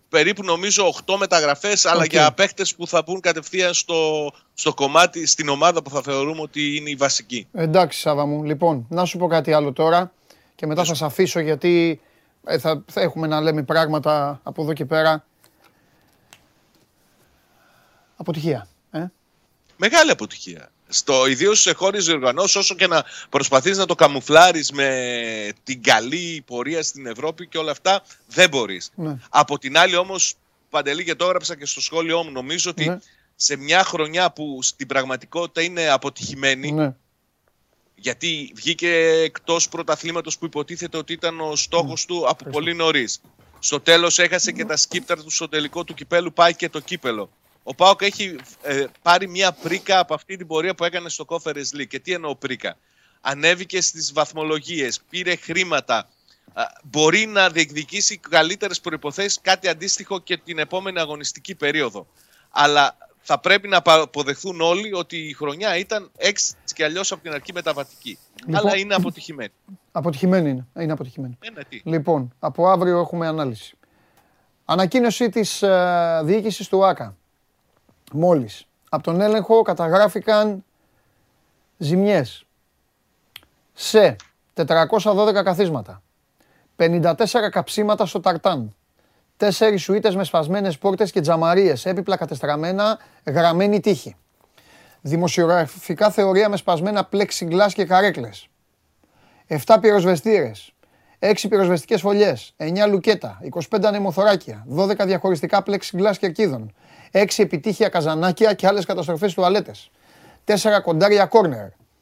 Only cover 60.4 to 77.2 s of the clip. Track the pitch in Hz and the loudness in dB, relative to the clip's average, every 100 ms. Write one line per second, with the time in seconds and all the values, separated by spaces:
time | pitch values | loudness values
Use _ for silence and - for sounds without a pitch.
60.4 | - 165 147 185 190 180 156 147 143 - | -8 -8 -6 -6 -6 -6 -6 -6 -10 -12
61.4 | 160 185 147 151 127 104 - _ _ _ | -14 -6 -2 -2 -4 -6 -18 _ _ _
62.4 | _ - 147 147 135 - - _ - 156 | _ 0 4 4 2 0 -20 _ -4 -2
63.4 | 180 196 202 185 175 160 151 143 139 139 | 2 0 2 2 6 4 4 -4 -4 -6
64.4 | 190 175 165 180 214 185 165 170 156 139 | -6 -2 0 0 -2 -8 -8 -10 -12 -8
65.4 | 143 151 208 175 196 214 185 - 190 202 | -8 -4 -4 -4 -4 -6 -8 -2 -2 -2
66.4 | - - - - 156 175 190 175 160 143 | -6 -8 -14 -4 -4 -4 -6 -8 -10 -12
67.4 | - 175 165 143 139 - 123 90 _ - | -10 -8 -6 -6 -8 -14 -18 -18 _ -18
68.4 | 165 175 208 196 202 190 175 160 - 147 | -4 0 0 0 0 -2 -2 -6 -16 -14
69.4 | 104 _ - 196 _ 165 156 139 185 185 | -14 _ -20 -20 _ -6 -6 -2 2 2
70.4 | 156 127 123 - 160 151 131 131 131 120 | 0 -4 -8 -8 -6 -6 -8 -12 -14 -12
71.4 | - 202 139 117 - 165 143 156 123 - | -18 -18 -16 -14 -4 -4 0 -2 -2 -6
72.4 | 156 143 180 190 180 175 165 175 165 156 | -8 0 2 4 4 2 0 -4 -4 -4
73.4 | 139 107 - _ _ _ _ _ _ _ | -4 -8 -16 _ _ _ _ _ _ _
74.4 | _ _ - 175 185 254 240 - 240 233 | _ _ -2 0 2 2 2 2 -2 0
75.4 | 202 - 196 185 180 175 170 165 151 214 | -2 0 2 4 4 2 2 0 0 0
76.4 | 208 180 196 190 190 175 113 95 | 0 -6 -2 4 4 2 -6 -16